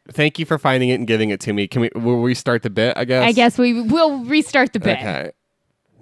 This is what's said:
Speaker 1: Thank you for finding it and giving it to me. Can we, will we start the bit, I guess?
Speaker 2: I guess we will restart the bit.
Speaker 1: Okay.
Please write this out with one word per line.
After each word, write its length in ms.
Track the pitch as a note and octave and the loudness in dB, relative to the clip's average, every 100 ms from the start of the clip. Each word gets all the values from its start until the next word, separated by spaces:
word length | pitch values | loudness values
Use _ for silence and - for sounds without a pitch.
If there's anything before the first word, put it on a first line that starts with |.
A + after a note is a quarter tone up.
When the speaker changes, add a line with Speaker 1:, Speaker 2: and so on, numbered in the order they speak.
| - | -10
Speaker 1:
Thank 280 | - D3+ - | 0 0 0
you 60 | D#3+ | -4
for 120 | D#3 | -2
finding 320 | C#3+ C3 B2+ | 2 2 2
it 60 | B2 | 0
and 120 | A#2 | 0
giving 220 | A2 G#2+ | 0 0
it 100 | G2 | -2
to 120 | A#2 | -4
me. 140 | G#2 G2 | -4 -2
Can 140 | B2 | -2
we, 80 | A#2 A#2 | -2 -2
will 260 | A#2 A#2+ | 0 0
we 120 | B2 | 0
start 300 | A#2+ - A#2+ | -2 -2 -2
the 60 | A2 | -2
bit, 280 | G2+ A#2+ - | -2 -2 -2
I 80 | B2 | -2
guess? 180 | B2+ | 2
Speaker 2:
I 80 | A3+ | 2
guess 260 | A#3+ A#3+ - | 4 2 2
we 240 | B3 A#3 | 0 0
will 420 | A3 D#4+ D#4+ C#4 A#3+ | 0 2 2 0 -2
restart 480 | D4+ - C4+ B3 | -2 2 0 0
the 60 | G#3 | 0
bit. 180 | G3 C3 | -2 -2
Speaker 1:
Okay. 320 | G#2+ C#2 D#2+ - _ _ _ _ _ _ | -4 -6 -8 -14 _ _ _ _ _ _